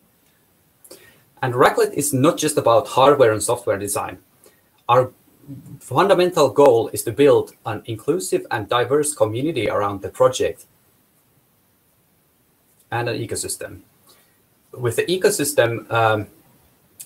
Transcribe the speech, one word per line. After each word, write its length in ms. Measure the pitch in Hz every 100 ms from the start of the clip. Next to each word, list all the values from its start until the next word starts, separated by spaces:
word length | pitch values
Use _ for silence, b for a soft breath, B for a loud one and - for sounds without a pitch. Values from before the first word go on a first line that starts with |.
| _ _ _ _ _ _ _ _ b b b b b _
And 120 | 127
Racklet 400 | 123 175 - 208
is 200 | - 139
not 240 | 131 143 -
just 200 | 151 143
about 300 | 120 113 -
hardware 460 | 123 139 139 117
and 100 | 107
software 340 | 110 120 - 98
design. 420 | 101 107 92 - _ _ b b b b -
Our 240 | 127 127 - _ _ - 135 - -
fundamental 680 | - 135 196 180 180 170 135
goal 380 | - 143 117 107
is 100 | -
to 80 | -
build 400 | 110 143 117 - -
an 180 | 117 104
inclusive 640 | - 110 - 180 185 180 -
and 200 | 117 101
diverse 440 | 120 117 147 147
community 560 | - 107 113 151 135 104
around 320 | 98 101 98
the 60 | 95
project 580 | - 127 - 87 - - _ _ _ _ _ _ _ _ _ _ _ _ _ _ _ _ _ _ _ _ _ _
and 200 | 117 120
an 80 | 117
ecosystem. 640 | 113 95 90 - - 98 _ _ b b b b _ _ _
With 240 | - 120
the 100 | -
ecosystem, 840 | - 185 202 - 143 - 117 117 -
um, 360 | 117 113 107 104 _ _ _ _ _ _ -